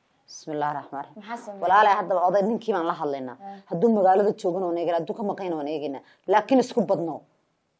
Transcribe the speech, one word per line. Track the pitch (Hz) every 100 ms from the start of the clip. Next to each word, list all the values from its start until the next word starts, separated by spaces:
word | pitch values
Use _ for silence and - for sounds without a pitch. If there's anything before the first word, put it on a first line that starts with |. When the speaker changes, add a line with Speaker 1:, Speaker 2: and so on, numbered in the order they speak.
| _ _ _
Speaker 1:
Bismillaahi | - - 151 147 143
Raxmaani | - 139 143
Raxiim. | -
Speaker 2:
Maxaa | 202 233
sameeyay? | 214 196
Speaker 1:
Walaalay, | 175 196 214 202
haddaba | 180 185 180
oday | 202
ninkii | 196 226 -
baan | 190 165
la |
hadlaynaa. | 175 156 139 127 -
Speaker 2:
Ha. | - 196 -
Speaker 1:
Hadduu | 175 233
magaalada | 214 185 190 208
joogana | - 185 175 180
waan | 170
eegaynaa, | 170 170
hadduu | 160 208
ka |
maqayna | 208 185 185 160
waan | 143
eegaynaa. | 151 143 135 - _ -
Laakiin | 202 208 262
isku | 240 -
badno. | 170 180 165 139 _ _ _ _ _ _